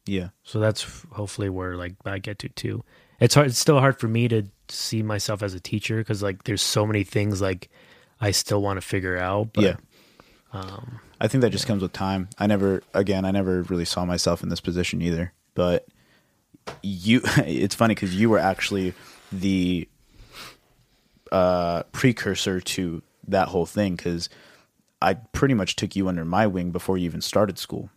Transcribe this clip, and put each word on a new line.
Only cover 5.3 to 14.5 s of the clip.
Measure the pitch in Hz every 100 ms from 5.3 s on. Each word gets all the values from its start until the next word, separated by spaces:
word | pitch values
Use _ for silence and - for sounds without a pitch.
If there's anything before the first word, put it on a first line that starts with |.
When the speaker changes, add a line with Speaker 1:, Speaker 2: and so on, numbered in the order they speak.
| 101
Speaker 2:
as | 101
a | 92
teacher | - 107 - 110
'cause, | 110 104
like, | 101 95 -
there's | 101
so | - 113 107
many | 107
things, | 98 110 104 95
like, | 98 92 - _ - - _ -
I | 104
still | - - 101
wanna | 101 95
figure | - 98 92 90
out, | 90 101 110
but, | -
Speaker 1:
Yeah. | 98 90 - _ _ _ - _ _
Speaker 2:
um, | 98 95 101 120 117 - -
Speaker 1:
I | 110
think | 135
that | 117
just | 98 -
Speaker 2:
yeah. |
Speaker 1:
comes | 101
with | 92
time. | - 95 98 92 -
I | 104
never, | 104 98 95 -
again, | 92 101 95 95
I |
never | 98 92 92
really | 85 90 85
saw | - 90
myself | 90 - 87
in |
this | 90